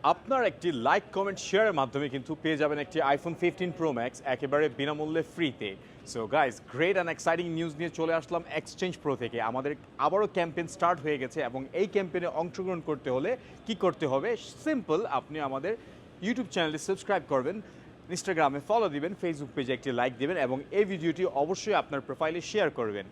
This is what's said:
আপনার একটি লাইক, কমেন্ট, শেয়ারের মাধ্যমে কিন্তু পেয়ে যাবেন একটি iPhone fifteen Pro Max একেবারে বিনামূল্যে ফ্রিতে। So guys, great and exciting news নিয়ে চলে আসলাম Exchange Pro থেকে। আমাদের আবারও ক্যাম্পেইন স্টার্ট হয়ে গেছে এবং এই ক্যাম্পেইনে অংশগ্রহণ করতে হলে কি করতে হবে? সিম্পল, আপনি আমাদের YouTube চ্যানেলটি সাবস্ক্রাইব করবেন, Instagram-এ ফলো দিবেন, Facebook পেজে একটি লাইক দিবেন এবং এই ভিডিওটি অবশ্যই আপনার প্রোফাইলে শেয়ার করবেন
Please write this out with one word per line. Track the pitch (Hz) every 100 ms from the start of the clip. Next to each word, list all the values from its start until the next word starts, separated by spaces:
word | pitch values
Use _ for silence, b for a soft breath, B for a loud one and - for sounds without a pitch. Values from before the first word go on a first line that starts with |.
আপনার | 143 175 - 262
একটি | 220 127 175 135 120
লাইক, | 190 -
কমেন্ট, | 185 196 190 -
শেয়ারের | 196 220 160
মাধ্যমে | 131 139 143
কিন্তু | 135 123 156
পেয়ে | 160 151
যাবেন | 151 147
একটি | 135 - 139
iPhone | 143 170 165
fifteen | 175 170 180 160
Pro | 160 120
Max | 123 - 139
একেবারে | 127 143 147 151 123
বিনামূল্যে | 139 151 156 160 156
ফ্রিতে। | - 156 117 104 95 B B -
So | 120 110 143
guys, | 139 104 -
great | 123 170 190
and | 170
exciting | 156 170 170 175 160
news | 165 143
নিয়ে | 170 -
চলে | 160 165
আসলাম | 160 170 170 151
Exchange | - - 185 165
Pro | 147 131
থেকে। | 120 117 110
আমাদের | 123 139 147 - - 143
আবারও | 190 208 190
ক্যাম্পেইন | 170 147 165
স্টার্ট | - 170 175
হয়ে | 151 147
গেছে | 127 160 127
এবং | 131 135 165
এই | 202
ক্যাম্পেইনে | 208 185 180 170 139
অংশগ্রহণ | 170 - 185 175 -
করতে | 147 135
হলে | 127 170 254 B B -
কি | 208
করতে | 185 - 151
হবে? | 135 190 240 - -
সিম্পল, | 302 277 185 160 226 135
আপনি | - 156 139
আমাদের | 135 165 226 B B B -
YouTube | 190 240 208
চ্যানেলটি | 190 160 151 -
সাবস্ক্রাইব | 190 - 190 139
করবেন, | 139 127 208 B B B B - 175
Instagram-এ | - 160 143 143 139
ফলো | 226 202
দিবেন, | 143 160 202
Facebook | 175 147 139 147
পেজে | 127 123
একটি | 139 120
লাইক | 127 120
দিবেন | 139 180 131
এবং | 131 143 196
এই | 208
ভিডিওটি | 190 165 160 185 139
অবশ্যই | 151 185 214 180
আপনার | 127 143 135
প্রোফাইলে | 131 156 170 -
শেয়ার | 214 165 -
করবেন | 113 101 95